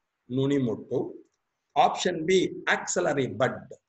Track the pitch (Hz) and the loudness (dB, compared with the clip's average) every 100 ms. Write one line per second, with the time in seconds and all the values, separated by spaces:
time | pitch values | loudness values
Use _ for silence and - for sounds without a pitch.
0 | _ _ _ 127 135 143 123 104 - 120 | _ _ _ -2 2 2 0 -4 -4 -4
1 | - - - _ _ _ _ 143 165 - | -4 -10 -20 _ _ _ _ 2 2 2
2 | 185 165 160 190 - - - 202 - - | -2 -2 2 2 2 -2 -2 -2 0 -2
3 | 175 143 123 104 127 101 - - | 0 0 -2 0 0 0 -12 -20